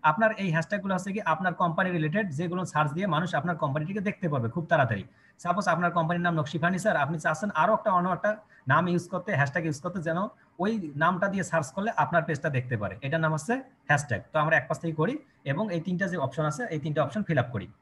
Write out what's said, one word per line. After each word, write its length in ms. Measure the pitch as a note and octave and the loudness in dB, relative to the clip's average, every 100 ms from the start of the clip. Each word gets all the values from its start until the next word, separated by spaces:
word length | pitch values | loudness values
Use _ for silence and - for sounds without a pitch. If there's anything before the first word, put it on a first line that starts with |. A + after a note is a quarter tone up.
আপনার 300 | D#3 D#3 A3 | 4 4 2
এই 180 | G#3+ G3 | 2 0
হ্যাশট্যাগুলো 440 | D#3+ D#3+ G3+ G3 | 0 0 -4 -2
হচ্ছে 180 | F#3 G3 | -2 -2
কি 80 | G3 | -4
আপনার 320 | E3+ D#3+ F#3 | 0 0 0
company 360 | E3+ F3+ D#3+ F#3 | 2 0 2 0
related, 400 | F3+ D#3 F#3 G#3 | 2 0 0 0
যেগুলো 340 | C#3 F3 F3+ | -2 -2 -2
search 280 | F3 D3+ D3+ | -2 0 0
দিয়ে 140 | D#3 G3 | 0 0
মানুষ 280 | D3+ F3 | 0 0
আপনার 220 | D#3 E3+ E3+ | -2 -2 -2
কোম্পানিটিকে 440 | D3+ C#3+ D#3 G3+ | -2 -2 -2 -4
দেখতে 280 | G3 - E3+ | -4 -2 -2
পাবে 200 | C#3+ A2+ | 0 -2
খুব 180 | E3+ D#3+ | -4 0
তাড়াতাড়ি। 380 | E3 B2 G#2 - _ _ _ | 2 2 0 -6 _ _ _
Suppose 300 | E3+ F3 F3+ | -2 0 2
আপনার 220 | E3 F3 | 2 2
কোম্পানির 300 | F3 D#3+ F3 | 2 0 0
নাম 140 | F3 | 2
নকশি 240 | E3 D3 E3 | 0 -2 0
ফার্নিচার, 380 | E3+ F#3 G#3+ D#3+ | 0 2 0 2
আপনি 220 | C#3 E3 | 0 0
চাচ্ছেন 320 | E3 D#3 G#3 | -2 -2 -2
আরো 240 | D#3+ F3 | 2 2
একটা 180 | G#3+ A3 | 4 4
অন্য 160 | F3+ F3+ | 2 2
একটা 280 | F3 G#3 G#3+ - - - | 0 0 -2 -8 -12 2
নাম 200 | D3 F3 | 4 4
ইউজ 200 | F3 E3+ | 0 0
করতে, 260 | F3+ F3 | -6 -2
hashtag 300 | D#3+ C#3 F3 | 0 2 0
use 160 | D#3+ D3 | -2 -4
করতে, 220 | F3+ F#3 | -6 -6
যেন 140 | D#3+ E3 G#3+ - _ - | -4 -2 -4 -8 _ -4
ওই 340 | F#3+ A3+ D#3+ C#3+ | -2 0 -4 2
নামটা 320 | D#3+ F#3 G3 | 2 2 0
দিয়ে 160 | F#3+ | 0
search 280 | E3+ E3 C#3+ | 0 0 -2
করলে 180 | - G#3 | -4 -4
আপনার 320 | - C#3+ E3 | 0 2 2
পেজটা 280 | D#3+ D3 D#3+ | 0 -2 -2
দেখতে 260 | C3 A#2+ A#2 | -2 -2 -4
পারে, 220 | G2 - | -4 -6
এটার 200 | C#3 D#3+ | -4 0
নাম 120 | D#3+ | 0
হচ্ছে 300 | D#3 F#3 B3+ C4+ _ _ | 0 -2 -4 -4 _ _
hashtag। 360 | - - G2 - | 0 2 -6 -2
তো 60 | D#3 | 0
আমরা 180 | D3+ D#3 | 2 2
এক 120 | C#3+ | 2
পাশ 120 | D#3 | -6
থেকে 140 | E3 | -4
করি 240 | D#3 E3 D4 - _ | 0 0 0 -10 _
এবং 300 | C#3 C#3+ A3 | -4 -2 -2
এই 60 | E3+ | -2
তিনটা 280 | E3 F3+ F#3+ | -2 -2 -2
যে 80 | E3+ | -2
option 280 | C3+ - | -2 0
আছে, 200 | D3+ D3 | -2 -2
এই 140 | A#3+ D#3 | -4 -4
তিনটা 260 | D#3 D3+ | -2 0
option 180 | C#3 A3 | 0 -2
fill 160 | G3+ D3+ | 0 0
up 120 | A#2 | 0
করি। 160 | - A#2+ - | -4 -8 -16